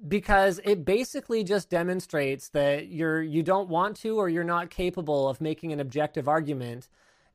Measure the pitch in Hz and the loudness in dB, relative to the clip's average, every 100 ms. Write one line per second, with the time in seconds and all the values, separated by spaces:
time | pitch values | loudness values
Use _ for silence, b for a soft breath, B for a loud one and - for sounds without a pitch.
0 | 165 196 - 202 196 180 202 202 147 208 | -4 -2 4 4 6 2 0 0 2 0
1 | 254 285 - 226 185 208 - 175 175 185 | 0 -6 -4 -2 0 0 0 0 0 -2
2 | - 156 139 135 - 147 143 143 190 170 | -2 -2 0 -2 -4 0 2 2 -2 -4
3 | 165 160 160 151 160 190 185 165 196 202 | 0 0 0 0 2 2 2 0 0 -2
4 | 220 220 185 165 170 175 175 - 180 180 | -2 0 2 0 0 -2 -2 -4 -2 -2
5 | 151 143 135 131 156 156 165 147 135 135 | 0 2 2 0 -4 -4 -4 -4 -4 -2
6 | 151 160 135 156 147 135 120 120 - b | -2 -2 0 0 0 -4 -6 -10 -14 b
7 | b b b | b b b